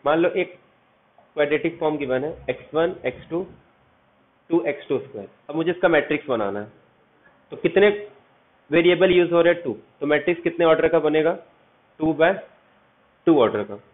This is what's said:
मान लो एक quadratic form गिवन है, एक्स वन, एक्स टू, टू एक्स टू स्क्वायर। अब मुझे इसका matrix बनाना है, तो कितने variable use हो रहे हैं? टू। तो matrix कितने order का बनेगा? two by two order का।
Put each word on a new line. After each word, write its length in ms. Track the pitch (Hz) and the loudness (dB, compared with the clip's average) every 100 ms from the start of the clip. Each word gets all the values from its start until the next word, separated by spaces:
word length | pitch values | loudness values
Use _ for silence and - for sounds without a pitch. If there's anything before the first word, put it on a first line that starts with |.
| 139 | 0
मान 140 | 160 | 2
लो 100 | 175 | 0
एक 240 | 196 175 - _ _ _ _ _ _ _ | -2 -6 -10 _ _ _ _ _ _ _
quadratic 440 | - 143 151 160 - | -4 -2 0 -4 -4
form 180 | 156 151 | -4 -4
गिवन 260 | 135 127 | -4 -4
है, 220 | 147 175 - | -4 -8 -8
एक्स 240 | 123 - | -8 -6
वन, 220 | 151 175 180 127 | -2 -2 -4 -8
एक्स 240 | - - | -8 -10
टू, 160 | 165 190 - _ _ _ _ _ _ _ _ _ | -8 -8 -16 _ _ _ _ _ _ _ _ _
टू 120 | 170 | -2
एक्स 260 | 165 139 - | -2 -6 -4
टू 100 | 135 | -4
स्क्वायर। 280 | - 107 98 _ - | -4 -14 -16 _ -10
अब 60 | 151 | -4
मुझे 160 | 165 | -4
इसका 160 | 165 180 | 0 2
matrix 400 | 156 147 147 143 | 2 0 -6 -2
बनाना 320 | 117 101 101 | -4 -2 -6
है, 120 | 110 _ _ _ _ _ _ _ _ | -10 _ _ _ _ _ _ _ _
तो 60 | - | -6
कितने 320 | 170 190 208 202 - _ _ _ _ _ _ | -2 2 2 0 -12 _ _ _ _ _ _
variable 400 | 156 170 175 185 | 2 2 2 4
use 200 | 180 175 | 4 4
हो 100 | 170 | 4
रहे 120 | 170 | 2
हैं? 100 | 175 | 0
टू। 140 | 131 104 _ _ | -4 -10 _ _
तो 80 | 147 | -2
matrix 340 | 147 160 170 | 0 0 -2
कितने 240 | - - 170 | -4 0 2
order 220 | 160 160 | 4 4
का 120 | 165 | 2
बनेगा? 320 | 151 156 156 180 - _ _ _ _ _ | 2 2 0 -4 -12 _ _ _ _ _
two 140 | 156 | -4
by 200 | 147 165 196 - _ _ _ _ _ _ _ - | 2 0 0 -8 _ _ _ _ _ _ _ 2
two 140 | 151 | 4
order 220 | 110 107 | 4 0
का। 120 | 101 101 _ | -8 -12 _